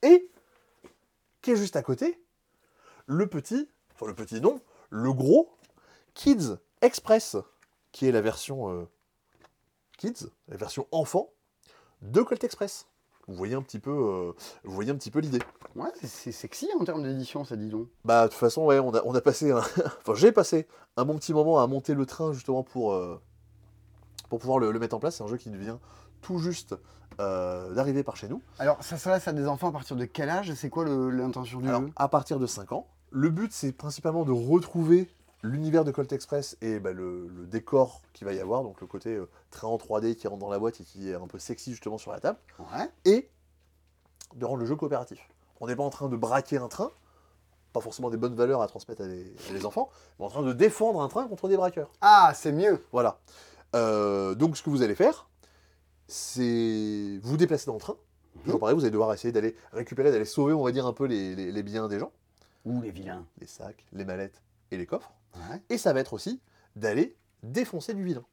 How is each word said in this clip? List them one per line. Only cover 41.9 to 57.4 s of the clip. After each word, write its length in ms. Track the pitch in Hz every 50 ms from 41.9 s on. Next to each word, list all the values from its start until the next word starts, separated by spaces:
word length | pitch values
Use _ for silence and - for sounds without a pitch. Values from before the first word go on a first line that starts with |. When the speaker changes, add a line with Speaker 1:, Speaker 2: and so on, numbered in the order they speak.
| 107 107
Speaker 1:
sur 140 | - -
la 80 | 104 -
table. 180 | - 151 214 - _ _ - _
Speaker 2:
Ouais. 300 | - - - - 214 339 - _ _
Speaker 1:
Et 240 | 180 202 233 277 _ _ _ _ _ _ _ _ _ _ _ _ _ _ _ _ _ _ _ - - -
de 80 | 123 120
rendre 120 | 117 131 131
le 60 | 123
jeu 100 | 113 143
coopératif. 540 | 156 160 147 143 123 123 - 101 - - _ _ _ _ _ _ _
On 60 | - 117
n'est 100 | 123 120
pas 60 | 143
en 60 | 143
train 200 | 135 - 143 135
de 80 | 123 117
braquer 400 | 113 113 120 139 135 - - 139
un 100 | 123 117
train, 240 | - - 196 285 - _ _ _ _ _ _ _ _ _ _ _ _ _ _ _
pas 80 | _ 120
forcément 300 | 110 113 107 - 127 123
des 80 | 113 110
bonnes 180 | 117 123 120
valeurs 260 | 113 120 123 139 127
à 60 | 110 101
transmettre 340 | - 104 - - 117 -
à 60 | 101 92
des, 260 | 92 90 90 92 - - - -
à 40 | 95
des 120 | 98 95
enfants, 240 | 104 - - 254 262 _ - _ _ _ _
mais 60 | 92
en 40 | 101
train 140 | 104 139 147
de 80 | 131
défendre 500 | 127 120 175 220 208 - 214 226 220 170
un 60 | 143 139
train 180 | - 214 262
contre 220 | 240 208 175 - 190
des 80 | 196
braqueurs. 340 | 190 185 180 180 170 147 - _ _
Speaker 2:
Ah, 320 | - 202 214 208 185 160 147
c'est 160 | - - 156
mieux. 320 | 143 151 185 - 190 143 - _
Speaker 1:
Voilà. 280 | - 120 120 110 - - _ _ - - - - - - - _ - 120
Euh, 580 | 117 113 110 107 104 101 101 98 98 95 95
donc, 220 | 110 143 165 156 -
ce 40 |
que 80 | - 165
vous 120 | 143 135
allez 140 | 123 107 104
faire, 340 | - 180 262 320 - - _ _ _ _ _ _ _ _ _ _ _ _ _ _ _ _ _
c'est 1120 | - - - - - 127 127 120 120 117 117 113 110 110 107 107 107 104 101 101 101 98 104
vous 140 | 117 139
déplacer 280 | 156